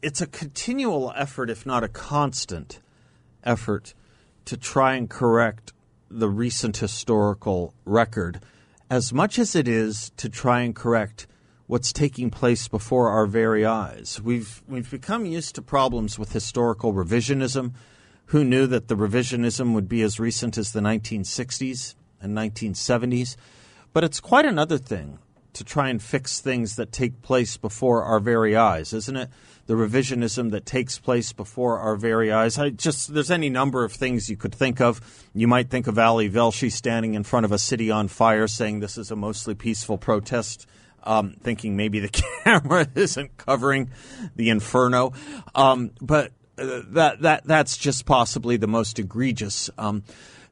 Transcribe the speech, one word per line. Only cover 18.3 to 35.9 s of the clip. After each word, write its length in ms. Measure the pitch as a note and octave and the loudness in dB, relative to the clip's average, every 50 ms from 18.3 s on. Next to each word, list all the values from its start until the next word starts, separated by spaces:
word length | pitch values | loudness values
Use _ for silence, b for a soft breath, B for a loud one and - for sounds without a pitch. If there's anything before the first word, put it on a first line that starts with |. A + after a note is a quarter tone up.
| - D3+ D3 | 2 2 4
knew 220 | B2+ B2+ C3 C3+ B2+ | 6 4 4 4 4
that 200 | B2+ A2+ G2+ - | 2 0 0 0
the 80 | A#2+ | 0
revisionism 760 | G2+ G#2+ G2+ G#2+ B2+ B2 B2+ C3 A#2+ A#2 A#2 A2 - B2+ A#2+ A2+ | 0 0 2 2 0 0 0 -2 -2 0 -2 0 0 0 2 2
would 160 | G#2+ G2 - | 0 0 0
be 120 | A#2+ A2+ | 0 0
as 160 | A2 G#2 G#2+ A2 | 0 0 0 -2
recent 400 | A2+ A#2 A2+ - B2 A#2+ - A#2 | -2 -2 -2 -2 -4 -4 -4 -4
as 140 | G2+ - | -6 -4
the 80 | - A2 | -2 0
nineteen 460 | G#2 G#2 A2 G#2 G#2+ - A2+ G#2 F#2 | 0 2 0 0 -2 -6 -6 -6 -6
sixties 720 | - - - A#2+ B2+ - - C3+ C3 C3 C3 - - - _ _ _ _ - | -6 -6 -6 -6 -6 -6 -6 -6 -6 -6 -8 -10 -12 -14 _ _ _ _ -12
and 120 | G2 G2+ G#2 | -8 -6 -4
nineteen 400 | G#2+ A2 G#2+ G#2+ - A2+ G#2+ F2 | -2 -4 -4 -6 -6 -6 -6 -6
seventies? 640 | - - - B2 A#2 A#2+ B2 B2 B2 B2 B2 - b b b b b b b b b b b | -6 0 0 0 2 2 0 0 -2 -2 -4 -8 b b b b b b b b b b b
But 140 | - D#3+ E3+ | 0 0 0
it's 160 | D#3 - - | 0 -2 -4
quite 240 | - - A#3 C#4 D#4 | 0 4 6 6 6
another 320 | C#4+ G3 D3+ D#3 E3 D#3+ B2+ | 6 4 2 2 2 0 -2
thing 420 | C3 - A2 F2 D2 C#2+ D2+ D#2 _ _ _ _ _ _ | -2 -4 -8 -6 -8 -10 -14 -18 _ _ _ _ _ _
to 120 | - - G#2 | -16 -16 -14
try 260 | - - D3+ C3+ C3 | -6 -2 -2 0 0
and 120 | B2 G#2 | 0 -4
fix 380 | - - - C3 C3 - - - | -4 -2 -4 -4 -4 -4 -8 -6
things 380 | - C3+ B2+ B2 A#2 G#2 A2 - | -4 -2 -2 -2 -2 -4 -4 -6
that 140 | - - | -8 -8
take 300 | - - B2+ A#2+ C3 - | -4 -2 -2 -2 -2 -6
place 360 | - - C3 B2+ A#2+ - - - | -4 0 2 2 2 0 -4 -8
before 440 | - G#2+ - - C3+ B2+ A#2+ A2+ E2+ | -8 -8 -6 0 2 4 4 4 2
our 160 | - A2+ G#2+ | 2 2 2
very 360 | G2+ A#2+ A#2 A2+ A2 G#2+ G#2+ | 2 4 2 4 4 4 6
eyes, 380 | A2+ A2+ G#2 F2 D#2+ D#2 - A2 | 6 6 4 4 0 -4 -6 -8
isn't 220 | A2 G#2+ B2+ C3+ | -6 -6 -6 -6
it? 140 | C3 B2+ B2+ b b b b b b b - | -8 -8 -10 b b b b b b b -2
The 80 | A2+ | 0
revisionism 760 | A2+ A2+ G#2 A2+ C3+ C3 C3+ C3+ A#2+ A#2+ A2 - C3 A#2+ A2+ | 0 0 2 2 2 2 2 0 -2 -2 -2 -2 -2 -2 -2
that 140 | G#2 G2 - | -4 -6 -6
takes 320 | - - B2+ B2+ B2+ - - | -4 -2 -2 -2 -2 -6 -8
place 340 | - - B2+ A#2+ A2+ - | -2 0 0 0 0 -4
before 460 | - - G2+ - - B2+ B2 A#2+ A2+ F2+ | -8 -12 -14 -12 -4 -2 0 0 0 0
our 160 | A2 A2 G#2+ | 0 -2 -2
very 360 | G2+ A2 A2+ A2 A2+ A2+ A2 | 0 0 0 2 2 2 2
eyes. 260 | G#2+ A2 A2+ A#2 A2 C#3 | 4 4 4 2 2 0
I 120 | C#3+ C#3+ | -2 -2
just, 420 | A#2 - - E3 D3 - - - D3 | -2 -2 -2 -2 -2 -2 -4 -4 -2
there's 160 | D3+ C#3 C#3+ | -2 0 0
any 200 | F#3 E3+ D#3 C#3+ | 0 0 0 0
number 340 | B2+ B2+ C3+ C#3 B2+ B2+ A#2+ | 0 2 0 2 2 0 -2
of 80 | G#2 | -2
things 380 | - - C3+ B2+ B2 A#2 G2+ - | -2 -4 -2 -2 -2 -2 -2 -4
you 80 | G#2 - | -8 -6
could 180 | - G2 - | -6 -8 -2
think 260 | - C3+ C3 A#2+ B2+ | 0 0 0 2 4
of. 480 | B2 A#2+ A2+ - - - - - - _ - | 4 4 4 2 -6 -20 -20 -20 -20 _ -2
You 120 | G2+ A2+ A#2+ | 2 4 4
might 220 | A#2+ B2 B2 B2+ | 4 4 2 2
think 180 | - B2+ B2 | -2 -2 -2
of 120 | B2 | 0